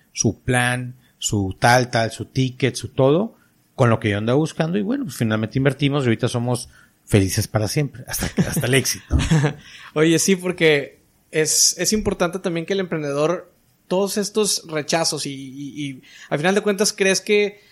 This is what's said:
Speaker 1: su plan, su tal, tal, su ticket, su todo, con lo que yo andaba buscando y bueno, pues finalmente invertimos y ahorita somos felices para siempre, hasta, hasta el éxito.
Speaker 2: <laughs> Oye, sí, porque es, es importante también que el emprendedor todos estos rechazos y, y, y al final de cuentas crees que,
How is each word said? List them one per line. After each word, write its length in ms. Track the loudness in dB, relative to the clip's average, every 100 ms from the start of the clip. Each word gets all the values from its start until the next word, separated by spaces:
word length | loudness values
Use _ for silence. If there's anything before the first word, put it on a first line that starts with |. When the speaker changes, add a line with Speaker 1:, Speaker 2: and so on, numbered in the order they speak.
| _
Speaker 1:
su 260 | -2 -2 -2
plan, 540 | -2 0 0 -2 -6 -12 _ _
su 380 | -4 -2 -2 2
tal, 320 | 4 4 4
tal, 200 | 0 -2
su 160 | -4 -6
ticket, 480 | -2 -2 0 -2 -2
su 120 | -6
todo, 480 | 2 4 4 0 -8 _ _ _
con 140 | 2 2
lo 100 | 4
que 120 | 2
yo 80 | 0
andaba 180 | 0 2
buscando 380 | 0 -2 -4 -2
y 60 |
bueno, 220 | -2 -4
pues 120 | -6 -4
finalmente 420 | 0 0 -2 0
invertimos 460 | 0 0 0 0
y 40 | 0
ahorita 200 | 0 0
somos 400 | -2 -2 -4 -6 -20 _ _ 0
felices 420 | 2 2 0 -2
para 180 | -2 -2
siempre, 380 | -2 -4 -6 -12
hasta, 200 | -8 -4 -2 -2
hasta 200 | -2 0
el 80 |
éxito. 420 | 2 0 -4 -2 0 2 2 2
Speaker 2:
<laughs> 400 | -2 -12 -20 -8
Oye, 240 | 0 4 4
sí, 180 | 4 2
porque 640 | 0 2 4 4 0 -10 _ _ _
es, 440 | -2 0 2 2 2
es 140 | 0
importante 440 | 0 0 0 -2 -2
también 260 | -4 -4 -2
que 80 |
el 60 | -2
emprendedor 720 | -2 -4 -2 0 0 0 -6 _ _ _ -4
todos 260 | 0 0 -2
estos 460 | -2 0 0 -2 -4
rechazos 580 | -6 -2 0 0 -4 -6
y, 60 |
y, 500 | -10 -12 -12 -12 -8 -8
y 120 | -10 -16 -20 -6
al 80 | -2
final 160 | 0
de 80 | 2
cuentas 320 | 0 0 0
crees 260 | 0 0 0
que, 400 | 2 0 0 -4 _